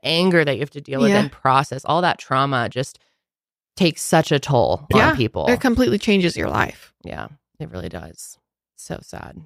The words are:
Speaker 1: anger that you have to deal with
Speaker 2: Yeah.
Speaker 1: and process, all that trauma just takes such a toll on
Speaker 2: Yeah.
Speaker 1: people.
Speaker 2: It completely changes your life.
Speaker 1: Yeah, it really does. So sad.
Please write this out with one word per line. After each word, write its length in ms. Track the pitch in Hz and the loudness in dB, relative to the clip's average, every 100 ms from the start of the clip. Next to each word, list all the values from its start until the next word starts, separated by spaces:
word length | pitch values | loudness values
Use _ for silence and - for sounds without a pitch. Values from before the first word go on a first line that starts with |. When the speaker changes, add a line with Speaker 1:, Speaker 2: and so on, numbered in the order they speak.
Speaker 1:
anger 400 | 131 165 185 175 | -2 0 4 4
that 100 | 147 | 2
you 60 | 131 | 0
have 100 | 143 | -4
to 100 | 143 | -10
deal 200 | 143 135 | -8 0
with 100 | 208 | 2
Speaker 2:
Yeah. 100 | 202 | 2
Speaker 1:
and 100 | 143 | 0
process, 520 | - 131 131 143 131 | -2 2 2 0 -4
all 180 | - 160 | -2 0
that 160 | 175 - | 0 -2
trauma 500 | - 131 139 135 117 | -2 0 0 0 -2
just 300 | 127 135 - _ _ _ _ _ _ _ - | -4 -8 -10 _ _ _ _ _ _ _ 0
takes 260 | 170 - | 0 0
such 300 | - 165 156 | 0 2 2
a 80 | 147 | 0
toll 480 | - 127 76 92 - | 2 2 2 0 2
on 60 | 208 | 4
Speaker 2:
Yeah. 160 | 277 | 4
Speaker 1:
people. 320 | 294 110 - 78 | 2 -2 -2 0
Speaker 2:
It 120 | 247 | 0
completely 380 | 269 233 247 202 | 2 2 2 0
changes 380 | - 196 175 - | 2 2 2 -2
your 120 | - | -4
life. 440 | 110 - - - _ | -2 -4 -6 -20 _
Speaker 1:
Yeah, 240 | - - 53 143 _ - | -16 -14 -14 -18 _ -16
it 100 | 156 | -14
really 180 | 92 87 | -12 -12
does. 480 | 87 80 82 - - _ _ _ | -12 -16 -18 -20 -20 _ _ _
So 240 | - - - | -20 -14 -14
sad. 420 | - - - - | -14 -18 -16 -20